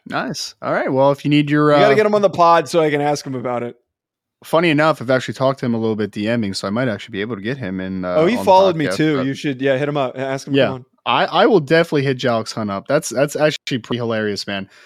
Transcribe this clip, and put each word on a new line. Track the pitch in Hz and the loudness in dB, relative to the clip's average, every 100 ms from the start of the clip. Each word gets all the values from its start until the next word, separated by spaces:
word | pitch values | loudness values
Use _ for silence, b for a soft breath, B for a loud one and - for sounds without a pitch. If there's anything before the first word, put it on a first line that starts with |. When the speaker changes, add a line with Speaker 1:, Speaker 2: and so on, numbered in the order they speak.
| - | -8
Speaker 1:
Nice. | 147 226 160 - - | -8 -6 -8 -12 -10
All | - | -6
right. | 175 214 | -4 0
Well, | 131 139 | 2 2
if | 143 | 2
you | 147 | 2
need | 147 147 | 2 2
your, | 151 151 | 2 4
Speaker 2:
You | 147 | 6
gotta | 143 | 6
Speaker 1:
uh, | 143 | 4
Speaker 2:
get | |
him | 208 208 | 2 2
on | |
the | 196 | 2
pod | 147 170 170 143 | 4 4 4 2
so | 175 | 0
I | 156 | 2
can | 143 | 0
ask | 147 143 | 0 -2
him | 147 131 | -6 -8
about | 123 120 | -6 -6
it. | 120 - _ _ _ _ _ _ | -6 -12 _ _ _ _ _ _
Speaker 1:
Funny | - 156 175 | -2 2 2
enough, | 147 156 147 | 4 2 2
I've | 123 | 0
actually | 131 - | 0 -2
talked | 110 135 135 | -2 -2 0
to | 127 | -2
him | |
a | 117 | -2
little | 113 107 | -2 -2
bit | 104 | -4
D | 107 104 120 | -4 -2 -2
Ming, | 101 | -2
so | 95 98 | -4 -4
I | |
might | 107 131 | -2 -2
actually | 98 - | -4 -8
be | 101 | -8
able | 107 | -6
to | 104 | -6
get | 101 139 | -8 -8
him | 95 95 | -6 -6
in, | 92 95 | -6 -6
uh, | 90 90 | -2 0
Speaker 2:
Oh, | 170 | 0
he | 233 | 0
Speaker 1:
on | |
the | |
Speaker 2:
followed | 196 185 190 160 | 4 4 4 2
me | 143 | -2
Speaker 1:
podcast, | 98 | 0
Speaker 2:
too. | 156 143 | 0 0
Speaker 1:
but | 131 | -2
Speaker 2:
You | |
should, | 135 151 127 | -4 -6 -2
yeah, | 135 131 | 0 0
hit | 147 | -2
him | 147 | -2
up. | 127 - | -4 -4
Ask | 135 135 - | -6 -6 -2
him | |
to | 139 | 0
Speaker 1:
Yeah. | 123 | 0
Speaker 2:
come | |
on. | 131 - _ - | -2 -12 _ 0
Speaker 1:
I, | 127 | 2
I | 185 160 233 | 2 2 4
will | 202 | 4
definitely | 139 165 165 151 | 4 2 2 0
hit | 135 127 | 0 -2
Jalex | 127 113 110 | -2 -2 -4
Hunt | - 107 | -6 -4
up. | 98 - | -4 -2
That's, | 143 - | -2 -2
that's | 117 143 | -2 -2
actually | - 151 - - 131 | 0 0 -2 -6 -8
pretty | - 120 | -4 -4
hilarious, | 117 110 107 101 - | -2 -2 -4 -6 -6
man. | 98 98 b | -8 -10 b